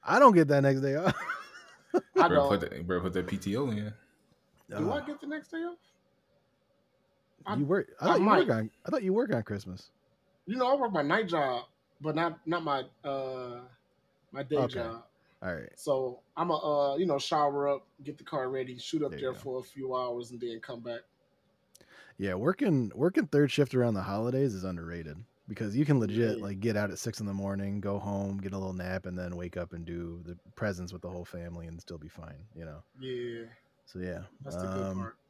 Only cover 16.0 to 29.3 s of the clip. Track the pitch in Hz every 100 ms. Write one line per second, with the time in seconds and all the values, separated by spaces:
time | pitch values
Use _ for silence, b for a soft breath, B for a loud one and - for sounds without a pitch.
16 | 131 123 _ - 175 156 151 147 143 139
17 | 180 139 - 160 147 143 143 139 _ _
18 | 139 139 - 151 127 131 131 123 - 160
19 | 147 147 135 127 143 127 131 135 131 127
20 | 123 120 117 120 117 113 - 120 120 117
21 | - _ _ _ _ _ _ - B B
22 | B B 98 92 127 190 269 143 110 -
23 | 156 240 208 143 147 - 139 127 120 101
24 | 92 101 117 131 139 95 92 87 82 85
25 | 78 76 110 _ - 110 110 110 147 139
26 | 104 107 113 110 101 98 113 104 104 92
27 | 120 - 104 98 98 98 98 101 101 101
28 | 104 98 98 98 98 98 95 92 90 92
29 | 95 90 90